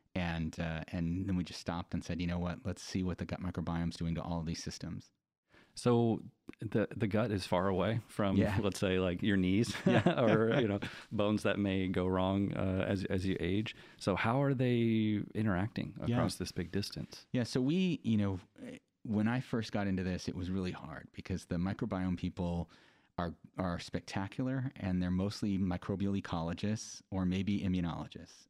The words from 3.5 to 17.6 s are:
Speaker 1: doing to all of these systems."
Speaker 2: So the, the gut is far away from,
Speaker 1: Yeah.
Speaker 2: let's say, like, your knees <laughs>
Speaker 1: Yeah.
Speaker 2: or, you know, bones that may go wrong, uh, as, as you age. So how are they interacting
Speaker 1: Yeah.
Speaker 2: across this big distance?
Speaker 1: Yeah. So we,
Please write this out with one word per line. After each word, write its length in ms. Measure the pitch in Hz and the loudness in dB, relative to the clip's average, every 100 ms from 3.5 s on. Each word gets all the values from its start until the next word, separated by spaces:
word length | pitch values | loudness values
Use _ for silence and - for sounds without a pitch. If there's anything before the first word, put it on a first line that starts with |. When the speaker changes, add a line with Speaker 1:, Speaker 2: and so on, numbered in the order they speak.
| 87 82 85 85 - | -4 -2 -2 -2 -2
Speaker 1:
doing 180 | 82 | -2
to 80 | 80 | -2
all 180 | - 85 | -2 -4
of 60 | 80 | -4
these 180 | 85 | -6
systems." 460 | - - 82 92 - _ _ _ _ - - | -6 -8 -10 -10 -12 _ _ _ _ -20 -20
Speaker 2:
So 480 | - 123 117 117 104 - - - - | -2 4 6 6 2 -2 -18 -20 -12
the, 260 | 110 117 101 - | -4 0 0 -2
the 120 | 107 | 0
gut 240 | 104 113 | 0 0
is 160 | 101 - | 0 2
far 200 | 90 95 | 2 4
away 320 | 92 92 117 - | 2 2 0 -4
from, 320 | - 101 98 | 0 2 4
Speaker 1:
Yeah. 180 | 104 98 | 4 2
Speaker 2:
let's 180 | 101 - | 0 2
say, 200 | 98 92 | 2 2
like, 240 | 92 90 | 2 2
your 140 | 107 98 | 2 4
knees 360 | 92 98 113 - | 4 4 2 2
<laughs> 60 | - | 4
Speaker 1:
Yeah. 340 | 240 175 170 | 4 4 4
Speaker 2:
or, 400 | 113 110 113 120 | 4 6 4 2
you 60 | 110 | 2
know, 120 | 101 - - - | 0 -4 -10 -6
bones 300 | 107 104 104 | 0 2 4
that 160 | 107 95 | 2 2
may 300 | 101 95 92 | 2 2 2
go 180 | 95 90 | 2 2
wrong, 480 | 92 92 98 98 | 4 4 2 2
uh, 320 | - 95 92 - | 0 0 0 0
as, 180 | 101 95 | 0 0
as 200 | 92 92 | 0 0
you 100 | - | 0
age. 360 | 85 98 110 - - - | 0 0 -2 -8 -16 -6
So 180 | - 92 | -2 0
how 240 | 113 127 | 2 2
are 100 | 139 | 2
they 680 | 127 127 120 117 110 107 104 - | 2 2 4 4 4 4 2 -2
interacting 600 | - 110 90 101 - - - - | 0 2 2 0 -2 -6 -4 0
Speaker 1:
Yeah. 80 | |
Speaker 2:
across 220 | 117 85 - | 2 0 -2
this 160 | 90 | -6
big 200 | - 85 | -6 -4
distance? 540 | 95 - - - - - | -4 -4 -6 -10 -12 -4
Speaker 1:
Yeah. 100 | 127 | -2
So 180 | 117 | 0
we, 400 | 135 | 0